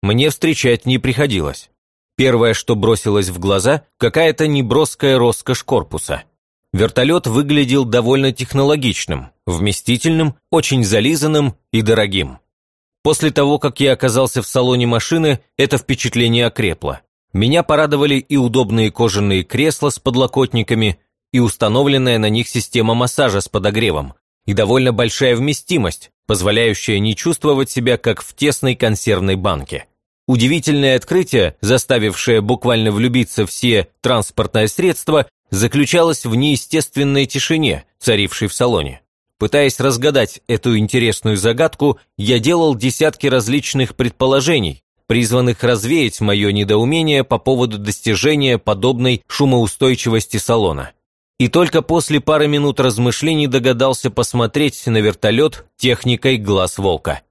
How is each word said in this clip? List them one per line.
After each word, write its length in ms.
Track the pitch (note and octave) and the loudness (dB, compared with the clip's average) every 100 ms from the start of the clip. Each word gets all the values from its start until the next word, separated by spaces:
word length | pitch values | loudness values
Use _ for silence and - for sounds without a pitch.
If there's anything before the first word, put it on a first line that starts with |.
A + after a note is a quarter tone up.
мне 280 | G2 A2+ D3+ | 0 0 0
встречать 560 | - D#3+ D3+ B2+ A#2 B2 | 0 -2 0 0 0 0
не 120 | B2+ | 0
приходилось. 680 | C3 A#2+ C#3+ G2+ D2 C2+ - _ _ _ _ - | 0 -2 -2 -2 -4 -8 -18 _ _ _ _ 0
Первое, 380 | C3 A#2+ A#2 | 2 4 2
что 220 | A2 - A2 | 0 -2 0
бросилось 520 | G#2 A2 G#2+ G#2 F#2 | 2 0 0 0 -2
в 120 | F2 | -4
глаза, 420 | F#2+ G2 G2+ D3+ _ _ | -2 0 2 0 _ _
какая-то 480 | A#2 D#3+ D#3+ D3+ D#3 | -2 2 0 2 0
неброская 720 | C#3+ A#2+ B2+ D#3 - C#3 C3 | 0 2 2 0 0 2 4
роскошь 460 | A#2+ A2 - B2+ | 2 0 -4 -4
корпуса. 580 | - B2 E2 D#2 - D2 - _ _ _ _ | 0 -2 -2 -10 -8 -8 -10 _ _ _ _
Вертолет 540 | F#2 A2 - C3 E3+ B2+ | -2 0 2 2 0 0
выглядел 580 | A#2 C#3+ D3 C3 C#3 | -2 2 0 2 0
довольно 460 | B2 A#2+ A#2 C3+ C3+ | 2 0 2 2 0
технологичным, 960 | B2+ B2 C#3 C#3 D3+ A#2+ F#2+ - C#2+ C2 _ - | -2 -4 0 0 0 -2 -4 -6 -8 -8 _ -6
вместительным, 920 | E2+ G2+ G2 - A#2+ E3 D#3+ D#3 - _ | -4 -2 -4 -2 -2 0 0 0 -4 _
очень 320 | E3 - C3+ | -2 0 0
зализанным 720 | G#2+ G#2+ A#2 D#3 D3+ D3+ C#3+ - _ | 2 2 2 0 0 0 -2 -4 _
и 100 | A#2 | -2
дорогим. 560 | G#2+ A2+ G#2 F#2+ D2 C2 _ _ _ _ _ _ | 2 2 0 -2 -4 -8 _ _ _ _ _ _
После 300 | D3 D#3+ D#3 | -2 0 0
того, 260 | C#3 C#3+ D3 | 2 0 0
как 220 | D3 - | -2 0
я 140 | E3 | 0
оказался 480 | B2+ - A#2 C3 C3+ | 2 0 0 0 -2
в 40 | G#2+ | -2
салоне 400 | C3 B2 B2 A#2+ | 0 2 2 2
машины, 540 | A#2 - E3 D#3 C3+ _ - | 0 0 0 0 0 _ -2
это 200 | C3+ C3 | 0 0
впечатление 720 | - C3+ B2 A#2+ A#2 A#2 A#2+ | -2 -4 -2 0 2 2 0
окрепло. 540 | - G#2+ D#2 C#2+ C#2+ _ _ _ | 0 -4 -2 -8 -8 _ _ _
Меня 320 | F#2 A2+ D#3+ | -2 2 2
порадовали 500 | E3+ D3+ D#3 C#3+ C#3+ | 2 0 2 0 0
и 220 | C3+ - C#3+ | 0 0 0
удобные 560 | A#2+ A#2 A2+ A2+ A2 | 2 0 0 0 0
кожаные 500 | - A#2 F#2+ G2+ F#2+ | 0 0 0 0 0
кресла 480 | E2+ B2 D3+ D3 D3 | -2 -2 0 0 -4
с 80 | - | -2
подлокотниками, 1000 | - B2 B2+ - B2+ A#2+ G#2+ A2+ G#2+ F2 _ _ _ | -4 0 0 0 0 0 -2 0 0 -4 _ _ _
и 80 | C3 | 0
установленная 800 | A#2+ - A2 A#2 C#3+ C#3 B2+ A#2 | 0 0 0 2 2 0 0 0
на 100 | G#2+ | 0
них 180 | G#2+ A#2+ | 0 -2
система 460 | B2 - B2 A2 | -6 -4 -2 0
массажа 460 | A#2 B2 - C3 G2 | 0 0 0 0 0
с 80 | - | -2
подогревом, 680 | G#2+ G2 G#2 A2 D#2 C2+ - _ _ - | -2 -2 0 -2 -2 -6 -14 _ _ -4
и 60 | |
довольно 400 | G2+ G#2 B2+ B2+ | 0 2 2 2
большая 420 | A#2 A#2 - C3 | 0 -2 0 0
вместимость, 800 | A#2+ C#3 C#3+ - F3 F#2+ - - _ - | 2 0 -4 -4 -2 -2 -6 -18 _ -4
позволяющая 720 | G#2 F#2 G#2+ A#2 G2+ - G2+ | -2 0 2 2 0 -2 -2
не 160 | G#2+ G#2+ | 0 -2
чувствовать 540 | D#3+ E3+ D#3 C#3 C3+ | -2 -2 0 0 0
себя 280 | - A#2+ A#2 | -2 0 0
как 240 | - G#2+ | 0 -4
в 120 | - | -8
тесной 420 | - D3 C3+ C3+ A#2+ | -2 -2 0 -2 0
консервной 580 | A2+ G#2+ - G2 F#2+ | 0 0 0 0 0
банке. 520 | F#2+ F#2+ D#2 C2+ C#2+ - _ _ _ - | -2 -2 -4 -6 -12 -14 _ _ _ -2
Удивительное 680 | B2+ B2 E3 C#3+ D3 C#3 B2+ | 2 2 0 0 0 2 0
открытие, 600 | - F3+ F3+ B2+ F2 - | 0 -2 0 0 0 -2
заставившее 800 | G2+ B2 - B2 G#2+ F#2 - A2 | 0 0 2 0 0 -2 0 0
буквально 500 | G#2 A#2+ A#2+ A#2 A2 | 2 -2 0 0 0
влюбиться 560 | G#2 B2 B2 A#2+ - G2+ | 0 0 0 -2 -2 -4
в 40 | |
все 380 | - B2 A2 F2+ _ | -2 0 0 0 _
транспортное 640 | B2 A#2+ G2+ - G2 A2+ G#2+ | -2 0 -2 -4 -2 0 0
средство, 640 | - F3+ D#3 - D#3 C3 _ _ | 0 0 0 0 0 0 _ _
заключалось 760 | G2 A#2 C3+ C#3 F3 E3 D3 B2 | -2 0 0 2 2 2 0 -2
в 80 | |
неестественной 920 | A2+ D3 C#3 - D#3 C#3+ - C#3 C#3 C3+ | 0 0 -2 -2 -4 -2 -2 0 0 -2
тишине, 580 | C#3 - D#3+ D3 D2 - _ | -4 -2 0 0 -2 -8 _
царившей 480 | - G#2+ G2 - G#2+ | 0 0 0 -2 -6
в 60 | |
салоне. 480 | - B2 G#2 C#2+ B1+ _ _ _ _ | -2 0 0 -2 -10 _ _ _ _
Пытаясь 400 | G#2 C#3+ C#3 - | 0 2 2 2
разгадать 600 | C#3 A#2 C#3+ C3+ G#2+ - - | -2 0 0 0 -2 -6 -4
эту 280 | A2+ - A2 | -2 0 0
интересную 580 | G#2+ B2+ A#2 G2+ A2 G#2 | 0 0 0 0 -2 0
загадку, 640 | G#2+ A#2 D#3+ - C#3+ - _ - | 0 0 -2 0 0 -2 _ -8
я 220 | G#2 B2 | 0 0
делал 340 | A#2 E3+ D#3+ | 2 2 2
десятки 540 | B2 B2 - D#3 - C#3+ | 0 -2 0 -2 0 0
различных 640 | B2+ A2 C#3+ - C3+ B2+ | 0 0 -2 -2 -2 -2
предположений, 880 | - A#2+ - C3 C3+ C3+ D#3 F2+ C#2 _ _ _ | -2 -4 0 0 2 2 0 -2 -8 _ _ _
призванных 560 | A#2 A#2 A#2+ B2 A#2 | 0 2 2 0 0
развеять 580 | A#2+ A#2 G#2+ E3 B2 - | 0 -2 0 0 0 -2
мое 300 | G#2 G2+ G2+ | -2 0 0
недоумение 720 | G2+ G#2 G#2+ A#2 D#3+ D#3 C#3+ | 0 2 2 2 0 0 0
по 160 | B2+ A#2 | 0 -2
поводу 400 | - C3 B2 G#2+ | 0 0 0 -2
достижения 800 | G#2 - - G2+ C3+ D3+ C3+ A#2 | -6 -4 -2 0 2 2 0 0
подобной 640 | - G2+ B2 B2 B2+ A#2+ _ | -2 0 0 0 0 -2 _
шумоустойчивости 1120 | - C#3+ B2+ A2 - C3+ B2 - A2+ - G#2+ | -2 2 2 0 0 0 0 0 -2 -2 -6
салона. 520 | - A#2 G2 C#2+ C#2 _ _ _ _ _ | 0 2 2 -2 -10 _ _ _ _ _
И 80 | B2 | 0
только 340 | E3+ E3+ E3 | 2 2 0
после 380 | - E3 - D3 | 0 -2 0 -2
пары 280 | C#3+ D#3 D3 | 0 0 2
минут 320 | D3 D3 C#3 | 2 0 0
размышлений 680 | C3 G#2+ B2 A2+ D3+ D#3+ C#3+ | 0 2 0 0 -2 0 0
догадался 640 | A#2+ B2 A#2+ C3+ B2+ C3 | 0 0 2 0 0 -4
посмотреть 760 | A2+ A2+ B2 A2+ D3 D3 - - | -2 -2 0 0 0 -2 -2 -2
на 100 | A2+ | 2
вертолет 680 | G#2+ G2 G#2+ A2+ D3+ - - _ | 2 0 0 2 0 -2 -20 _
техникой 640 | B2 A#2 B2+ A#2+ C3+ C3 | -2 0 0 0 0 0
глаз 400 | G2+ G2 F2+ - | 0 0 0 -2
волка. 420 | G2 D#2+ - D#2 _ | -2 -2 -4 -8 _